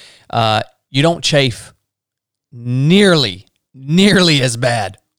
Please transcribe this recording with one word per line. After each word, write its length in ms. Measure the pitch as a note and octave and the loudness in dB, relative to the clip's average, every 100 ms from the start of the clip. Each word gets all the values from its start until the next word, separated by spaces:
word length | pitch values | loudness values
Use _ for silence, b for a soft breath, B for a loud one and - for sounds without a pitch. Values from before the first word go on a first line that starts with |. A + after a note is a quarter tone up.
| B B B | B B B
Uh, 360 | A#2 A2 G#2+ - _ _ | -2 0 -2 -4 _ _
you 140 | C3 | -2
don't 200 | E3 E3 | 0 -2
chafe 520 | - D3 B2+ - - _ _ _ _ _ _ _ _ | -2 0 0 -4 -18 _ _ _ _ _ _ _ _
nearly, 920 | B2 A#2+ B2+ D3 G3 G3+ D#3+ A2 F#2 _ _ _ C3 | -14 -6 -2 2 4 4 2 -2 -6 _ _ _ -18
nearly 640 | C3+ F3 G3+ F#3+ E3+ C#3+ | -2 2 4 4 2 2
as 160 | B2+ A#2 | 0 -2
bad 400 | B2 A#2 F#2+ - _ | -4 -4 -6 -12 _